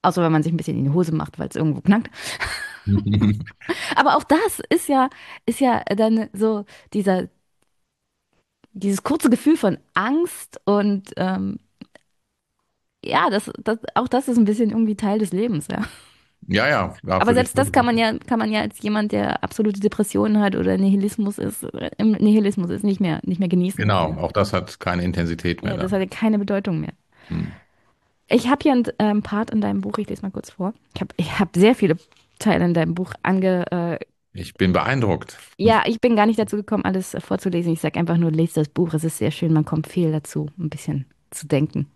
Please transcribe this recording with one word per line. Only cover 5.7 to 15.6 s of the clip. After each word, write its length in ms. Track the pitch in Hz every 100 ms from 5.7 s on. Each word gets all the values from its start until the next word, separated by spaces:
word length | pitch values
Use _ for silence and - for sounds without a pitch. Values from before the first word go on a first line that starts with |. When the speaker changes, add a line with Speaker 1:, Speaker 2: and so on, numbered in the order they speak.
| 226 - 202
Speaker 1:
dann 320 | 220 226 214
so 320 | 196 220 214 202 - _
dieser, 360 | 214 196 185 180 _ _ _ _ _ _ _ _ _ _ _ _ _ _
dieses 300 | 196 196 196
kurze 280 | - 294 294
Gefühl 260 | 247 - 320
von 220 | 202 240 _
Angst 680 | - 208 294 349 - - -
und, 480 | - 202 208 202 196 -
ähm, 420 | 185 190 196 202 _ _ - - _ _ _ _ _ _ _ _ _ _
ja, 260 | - - 330
das, 200 | 202 - -
das, 160 | - 226 -
auch 140 | - 240
das 200 | 247 277
ist 80 | 240
ein 60 |
bisschen 260 | 208 214 226
irgendwie 260 | 214 226 208
Teil 220 | 214 208
des 140 | 208
Lebens, 360 | 180 233 175